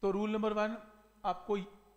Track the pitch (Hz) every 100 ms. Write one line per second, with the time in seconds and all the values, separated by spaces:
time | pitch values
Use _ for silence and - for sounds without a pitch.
0 | 196 196 214 214 214 214 214 226 - -
1 | - - 202 180 - 208 185 - -